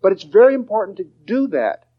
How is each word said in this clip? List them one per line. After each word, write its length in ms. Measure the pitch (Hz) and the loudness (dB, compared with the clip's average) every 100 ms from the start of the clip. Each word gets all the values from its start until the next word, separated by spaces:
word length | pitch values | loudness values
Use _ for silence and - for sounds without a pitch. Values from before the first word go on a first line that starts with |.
But 80 | 190 | 0
it's 120 | 190 | -2
very 300 | 151 196 254 | -2 4 4
important 440 | 269 240 214 196 196 | 4 -4 -6 -6 -10
to 80 | 175 | -16
do 420 | _ - 247 269 | _ -6 -4 -4
that. 380 | 151 110 - _ | -4 -4 -6 _